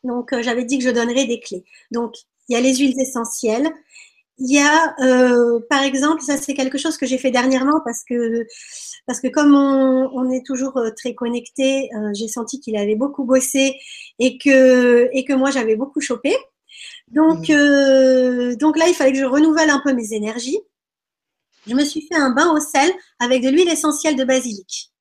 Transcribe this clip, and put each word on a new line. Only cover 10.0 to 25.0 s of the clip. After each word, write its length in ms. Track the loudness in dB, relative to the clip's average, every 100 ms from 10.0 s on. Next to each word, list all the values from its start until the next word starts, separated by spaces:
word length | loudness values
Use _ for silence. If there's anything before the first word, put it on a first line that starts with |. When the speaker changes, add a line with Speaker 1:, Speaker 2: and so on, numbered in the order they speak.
| -2
Speaker 1:
on 160 | -4 -4
est 160 | -4 -6
toujours, 320 | -6 -4 -4
euh, 140 | -6 -6
très 200 | -10 -8
connecté, 760 | -6 -6 -8 -2 0 0 -4 -8
euh, 160 | -8
j'ai 140 | -6 -8
senti 320 | -8 -10 -10
qu'il 160 | -8 -4
avait 180 | -2 -2
beaucoup 260 | -4 -4
bossé 560 | 0 0 0 0 0 -2 -18 -20 -20 _
et 180 | -2 0
que, 720 | 4 6 6 6 6 4 2
et 100 | -2 -2
que 80 |
moi 180 | 0 0
j'avais 240 | -2 -2 -2
beaucoup 240 | -2 -6
chopé. 340 | -6 -4 -2 -2 -4 _ _ -20 -20 -20 _
Donc, 400 | 0 2 2 2
Speaker 2:
Mhm. 60 | 4
Speaker 1:
euh, 1000 | 4 4 4 4 6 4 2 0 -4 0
donc 200 | 0 2
là, 100 | 2
il 40 |
fallait 200 | 2 2
que 60 | 2
je 40 | 0
renouvelle 440 | 2 2 4 2
un 100 | 2
peu 100 | 0
mes 200 | -2 -4
énergies. 460 | -6 -6 -8 -6 -8 -8 _ _ _ _ _ _ _ _ _ -4
Je 80 |
me 100 | -2 -2
suis 160 | -4 -4
fait 100 | -2
un 160 | 0
bain 200 | 2 2
au 80 | 0
sel 320 | 0 0 0 -2 _ _
avec 220 | -2 0
de 80 | 2
l'huile 200 | 2 2
essentielle 460 | 0 -2 -2 -2 -2
de 60 | 0
basilic. 680 | -2 -2 -12 -14 -16 -16 _